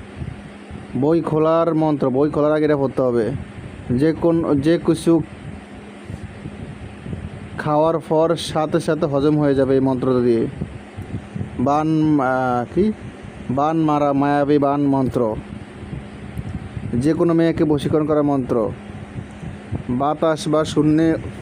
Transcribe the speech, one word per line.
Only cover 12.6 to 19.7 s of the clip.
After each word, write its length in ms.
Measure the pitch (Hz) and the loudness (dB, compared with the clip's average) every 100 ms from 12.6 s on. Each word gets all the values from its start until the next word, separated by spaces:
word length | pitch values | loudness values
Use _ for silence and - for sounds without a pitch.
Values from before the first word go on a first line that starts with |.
| 120 | -2
কি? 180 | 170 214 214 - - - - - | 0 0 0 -8 -14 -16 -12 -4
বান 260 | 131 151 165 | 0 2 2
মারা, 360 | 156 147 143 | 2 2 2
মায়াবী 460 | 139 143 143 143 147 | 2 2 2 4 4
বান 220 | 139 143 143 | 4 2 2
মন্ত্র, 500 | 135 127 127 113 110 - - - - - - - - - - - - - - - | 2 2 0 0 -2 -8 -14 -14 -14 -12 -12 -12 -14 -12 -10 -8 -10 -10 -10 -4
যে 180 | 120 143 | 0 2
কোনো 220 | 165 170 | 2 2
মেয়েকে 300 | 165 165 160 | 4 2 2
বশীকরণ 420 | 165 147 139 156 151 | 2 2 2 0 2
করার 160 | 151 | 2
মন্ত্র, 480 | 147 139 123 123 101 - - - - - - - - - - | 2 2 0 0 0 -4 -12 -14 -12 -12 -12 -12 -12 -12 -8